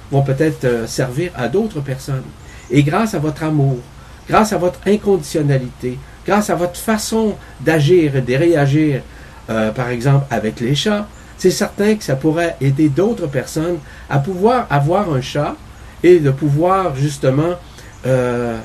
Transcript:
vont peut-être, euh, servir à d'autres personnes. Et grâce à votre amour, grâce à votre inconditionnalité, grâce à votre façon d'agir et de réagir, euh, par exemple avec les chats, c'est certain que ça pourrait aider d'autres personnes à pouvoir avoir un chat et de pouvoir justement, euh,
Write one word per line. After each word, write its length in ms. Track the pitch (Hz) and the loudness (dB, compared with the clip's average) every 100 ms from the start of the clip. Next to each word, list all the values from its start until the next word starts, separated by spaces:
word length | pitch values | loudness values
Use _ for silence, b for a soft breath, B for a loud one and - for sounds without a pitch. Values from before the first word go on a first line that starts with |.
| - | -2
vont 120 | 139 | 0
peut-être, 420 | 139 139 160 143 | 2 2 0 0
euh, 220 | 131 120 110 | 0 0 -2
servir 440 | - 135 127 175 135 | -4 -4 -4 -6 -4
à 120 | 117 | -2
d'autres 320 | 180 220 156 | -2 -2 -4
personnes. 440 | 135 131 - 131 135 - B B B | -8 -8 -6 -6 -8 -16 B B B
Et 120 | 143 | 2
grâce 320 | 143 185 220 | 2 2 0
à 40 | 175 | -2
votre 240 | 156 147 | -4 -4
amour, 340 | 156 151 135 123 - B B B - | -2 0 0 -2 -8 B B B 0
grâce 240 | 190 214 | 2 2
à 60 | 180 | 0
votre 220 | 180 175 190 | -2 -2 0
inconditionnalité, 1120 | 208 208 190 143 165 143 131 123 - 127 131 B B - | 0 2 0 0 -2 2 0 -2 -8 -8 -8 B B 0
grâce 220 | 202 208 | 0 0
à 60 | |
votre 260 | 165 175 - | -2 -2 -4
façon 560 | - 214 - 226 214 185 B - | -2 -2 -2 0 0 -4 B -6
d'agir 560 | 139 160 143 180 151 135 | 0 2 4 4 4 0
et 60 | |
de 120 | 120 | 0
réagir, 680 | 131 170 156 139 147 151 127 - B B B - | 2 4 4 4 2 2 0 -6 B B B -6
euh, 200 | 110 107 | -2 -2
par 200 | 107 120 | -2 -4
exemple 340 | 123 135 139 - | -2 2 2 2
avec 300 | 113 107 107 | -2 -2 -2
les 140 | 117 | -2
chats, 320 | 143 214 208 208 B B - | 0 0 -2 -4 B B -2
c'est 140 | 185 | 0
certain 420 | - 202 - 208 | 2 -2 0 0
que 80 | 214 | 0
ça 140 | - 139 | 0 0
pourrait 400 | 156 160 170 - | 0 0 -2 0
aider 280 | 139 139 151 | 0 2 2
d'autres 400 | 139 208 233 165 | 2 0 0 -4
personnes 500 | 139 - 156 165 170 B B B | -4 -4 -4 -4 -4 B B B
à 80 | 139 | -2
pouvoir 480 | 139 180 214 254 - | -2 0 2 2 0
avoir 420 | 143 143 190 202 | 0 2 2 0
un 80 | 131 | -2
chat 340 | - 147 156 - - B B B | -2 -4 -4 -6 -14 B B B
et 160 | 170 175 | 6 6
de 120 | 143 | 4
pouvoir 640 | 135 151 143 175 190 180 131 | 0 0 2 2 2 0 -2
justement, 580 | 147 143 135 135 170 175 B B B B 123 | -4 0 0 2 0 -2 B B B B 0
euh, 520 | 131 123 120 120 113 | 0 0 -2 -4 -6